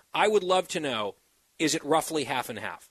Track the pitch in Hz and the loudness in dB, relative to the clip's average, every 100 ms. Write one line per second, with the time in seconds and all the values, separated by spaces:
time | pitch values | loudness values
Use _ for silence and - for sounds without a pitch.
0 | _ - 202 214 180 185 180 175 147 117 | _ 0 4 4 4 2 0 -4 -4 -4
1 | 104 - _ _ _ - 156 160 143 156 | -4 -8 _ _ _ -2 0 0 2 2
2 | - 156 123 131 117 110 101 82 - | 2 -4 -2 -4 -4 -8 -10 -10 -16